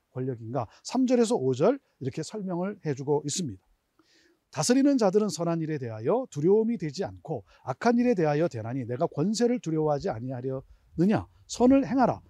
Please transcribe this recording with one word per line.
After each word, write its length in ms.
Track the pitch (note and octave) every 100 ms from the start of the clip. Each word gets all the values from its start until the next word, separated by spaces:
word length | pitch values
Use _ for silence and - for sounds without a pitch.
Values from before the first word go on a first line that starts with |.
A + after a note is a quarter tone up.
| _
권력인가? 560 | B2+ C3 A#2 A2+ C3 A2+ -
삼 200 | - B3 B3+
절에서 260 | B3 A3
오 180 | A#3+ C3
절 260 | B2+ F#3+ C#4 _ -
이렇게 240 | C3 D#3
설명을 560 | D#3 A3 F#3 F3 F#3+ G#3 D#3
해주고 360 | C3 C#3 D3 D3
있습니다. 340 | F#3+ D3+ F#2 _ _ _ _ _ _ _ _ _
"다스리는 440 | - D#3 B3+ C#4 C4+
자들은 320 | G3+ G3+ G#3+
선한 320 | - E3+ E3
일에 160 | D#3 D3+
대하여 500 | A#2+ A2 B2 A#3 C4
두려움이 480 | D3 E3 G#3+ A3+ A3+
되지 260 | D3+ C3+
않고 400 | D#3+ F#2+ - B2+ - _
악한 340 | - - A#3 A#3+
일에 160 | B3
대하여 320 | F#3 D#3 D3 E3+
되나니 380 | A2+ A2 C3+ A2+
내가 220 | B2 E3
권세를 500 | - F3+ A3 A#3 B3
두려워하지 520 | E3 D#3 D3+ C#3+ F3+
아니하려느냐? 1160 | A2+ B2+ B2+ C3 C3 - - _ - F#3 E3+ - _ -
선을 400 | - B3+ C4+ C4
행하라. 360 | C4 A3 G2+